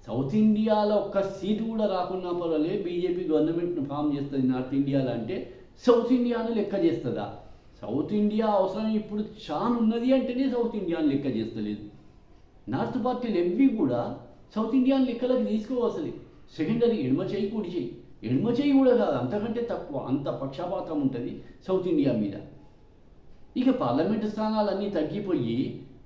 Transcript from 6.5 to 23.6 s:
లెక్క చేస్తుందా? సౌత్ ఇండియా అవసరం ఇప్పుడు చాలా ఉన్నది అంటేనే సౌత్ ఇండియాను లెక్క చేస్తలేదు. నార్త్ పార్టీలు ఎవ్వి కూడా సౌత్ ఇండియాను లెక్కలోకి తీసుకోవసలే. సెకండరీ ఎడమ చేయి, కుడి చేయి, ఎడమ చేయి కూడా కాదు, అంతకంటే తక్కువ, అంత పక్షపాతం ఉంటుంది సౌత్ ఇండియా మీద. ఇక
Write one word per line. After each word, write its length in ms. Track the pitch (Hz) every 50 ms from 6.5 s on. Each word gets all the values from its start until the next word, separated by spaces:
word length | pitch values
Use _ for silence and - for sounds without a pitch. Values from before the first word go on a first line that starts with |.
| 233
లెక్క 220 | 214 196 - 196 190 165
చేస్తుందా? 500 | 165 - - - 120 104 107 104 - - - - - - - - - - -
సౌత్ 320 | - 104 117 143 160 - 208
ఇండియా 340 | 208 208 208 214 214 220 214
అవసరం 400 | 208 196 185 190 196 214 220 220
ఇప్పుడు 360 | 220 214 208 - 208 214 208 - - - - -
చాలా 260 | 151 151 196 240 240 233
ఉన్నది 360 | 226 220 226 233 233 254 269
అంటేనే 360 | 262 226 240 240 254 277 262
సౌత్ 260 | 233 240 233 214 214
ఇండియాను 320 | 208 185 165 165 160 156 147
లెక్క 180 | 135 - -
చేస్తలేదు. 540 | 135 117 110 107 110 - 107 104 104 104 101 - - - - - - - - - - - - - - _ - - -
నార్త్ 360 | - 147 214 226 - 247 214
పార్టీలు 320 | 247 254 247 247 226 202 175
ఎవ్వి 300 | 175 180 180 226 277 269
కూడా 520 | 220 - 165 131 123 120 117 - 127 - - - - - - - -
సౌత్ 200 | 214 220 226 269
ఇండియాను 300 | 269 247 262 269 269 262
లెక్కలోకి 400 | 240 226 226 254 254 254 214 214
తీసుకోవసలే. 680 | 202 214 220 - - 262 240 226 - - - 156 135 - - - - - - - - - -
సెకండరీ 400 | 160 156 220 233 240 226 214 196
ఎడమ 240 | 139 127 131 160
చేయి, 280 | 190 - 208 190 214 202
కుడి 200 | - 214 185 170
చేయి, 280 | 175 - - - - - - - - - -
ఎడమ 260 | 113 127 - 196 233
చేయి 240 | 240 240 285 285 277 269
కూడా 180 | 269 254 233
కాదు, 160 | 214 202 180
అంతకంటే 560 | 139 127 123 131 202 208 214 233 214 240 233 -
తక్కువ, 260 | 185 165 - - 143 -
అంత 300 | 131 135 131 147 - 160
పక్షపాతం 720 | 139 - 135 135 - - 175 180 190 - - - 160 147
ఉంటుంది 420 | 139 131 - 120 123 170 208 - - - - - - -
సౌత్ 200 | 190 185 170 180
ఇండియా 260 | 165 147 139 131 117
మీద. 200 | 110 104 101 95 101 - - - - - - - - - - - - - - - - - - - - - - -
ఇక 120 | -